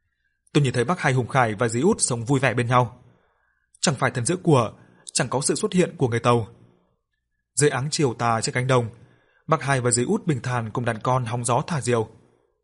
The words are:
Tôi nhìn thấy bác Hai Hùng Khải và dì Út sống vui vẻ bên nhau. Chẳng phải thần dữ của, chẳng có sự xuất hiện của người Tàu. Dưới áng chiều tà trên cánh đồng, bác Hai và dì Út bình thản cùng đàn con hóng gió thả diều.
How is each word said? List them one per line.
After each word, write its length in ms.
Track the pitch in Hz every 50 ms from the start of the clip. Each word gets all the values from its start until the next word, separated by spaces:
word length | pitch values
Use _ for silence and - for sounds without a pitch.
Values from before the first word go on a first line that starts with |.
| _ _ _ _ _ _ _ _ _ _ -
Tôi 120 | 151 143
nhìn 80 | 127 120
thấy 120 | 127 117
bác 160 | 127 180 180
Hai 120 | - 147 131
Hùng 160 | 131 120 -
Khải 260 | - 135 123 113 107
và 140 | 95 127 117
dì 120 | 104 120
Út 200 | 139 190 233 -
sống 240 | - - 131 117 113
vui 160 | 110 143 135
vẻ 140 | 143 131 113
bên 120 | 127 120
nhau. 360 | 117 127 123 123 123 - - - _ _ _ _ _ _ _ _ _ _ _ _ _ _ _
Chẳng 140 | - 185 139
phải 160 | 123 143 123
thần 160 | - 131 117
dữ 100 | 127 170
của, 360 | 180 - 180 151 131 113 101 - - - _ _ _ _ - -
chẳng 160 | - 156 120
có 120 | - 127
sự 140 | 151 - 170
xuất 180 | - - 208 -
hiện 240 | 180 180 - 175
của 120 | - 139 120
người 120 | 117 117
Tàu. 280 | - 123 120 120 110 - - - - _ _ _ _ _ _ _ _ _ _ _ _ _ _ _ _ _ _
Dưới 160 | - 147 147
áng 180 | 143 127 131 151
chiều 240 | - - 156 123 110
tà 260 | - 123 117 113 113
trên 140 | 107 - -
cánh 120 | 127 123
đồng, 220 | 131 131 123 117 107 - - - _ _ _ _ _ _ _ _
bác 160 | - 160 151 131
Hai 180 | 135 139 131
và 100 | 120 123
dì 140 | 120 123 123
Út 220 | - 190 220 -
bình 160 | 170 147 120 -
thản 280 | 127 123 123 113 110
cùng 140 | - 131 123
đàn 140 | 120 113 110
con 260 | - 131 127 131 127
hóng 200 | 110 120 123 120
gió 180 | 123 123 127 156
thả 140 | - 180 143
diều. 280 | 113 120 120 113 110 - - - _ _ _ _ _ _ _ _